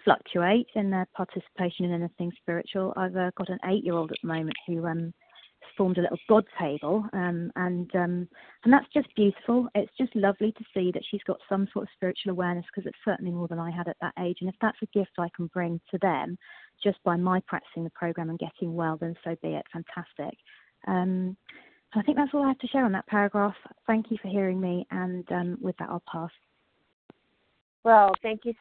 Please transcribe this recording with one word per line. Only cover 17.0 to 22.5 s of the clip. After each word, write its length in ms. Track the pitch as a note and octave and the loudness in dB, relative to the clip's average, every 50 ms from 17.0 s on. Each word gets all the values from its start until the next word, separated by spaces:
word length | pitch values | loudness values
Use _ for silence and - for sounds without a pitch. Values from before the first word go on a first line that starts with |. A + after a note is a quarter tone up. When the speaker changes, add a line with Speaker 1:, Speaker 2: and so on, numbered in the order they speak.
| - | 0
Speaker 1:
by 140 | F#3 E3+ | 0 2
my 240 | F3 F3+ F#3 F#3 F#3+ | 2 2 2 2 2
practicing 420 | - - F#3 E3 - - - E3 E3 | 0 -2 -8 -8 -8 -8 -8 -8 -8
the 60 | E3 | -8
program 400 | - - F3 E3+ D#3+ F3 E3 E3 | -6 -6 -6 -4 -4 -4 -6 -6
and 100 | E3 E3+ | -6 -6
getting 340 | E3+ D#3 - - F#3+ E3+ E3 | -8 -8 -6 -6 -6 -4 -2
well, 220 | E3+ E3 D#3+ D#3+ | -2 -2 -2 -2
then 220 | D3 E3+ E3 E3+ - - | -2 -4 -6 -8 -8 -8
so 120 | E3 E3 - | -8 -8 -6
be 140 | - D#3+ D#3 | -6 -6 -6
it. 100 | D3+ - - - | -6 -8 -8 -12
Fantastic. 640 | E3+ E3 - - - E3+ - - - C#3+ - - _ _ - - - _ _ _ _ - | -12 -12 -10 -12 -14 -14 -14 -12 -10 -10 -10 -10 _ _ -20 -20 -20 _ _ _ _ -4
Um, 480 | G3 F#3+ F3+ F3+ F#3 F#3 F#3 F#3 F#3 F#3+ _ _ - - - - - _ _ _ - - | -2 0 0 2 0 0 -2 -2 -4 -6 _ _ -20 -20 -20 -20 -20 _ _ _ -2 -2
I 80 | A3 - | 0 2
think 120 | - D4+ | 2 2
that's 160 | C#4+ D4 C4+ - | 2 2 2 2
all 100 | D4 C#4 | 2 2
I 60 | |
have 100 | C4+ | 2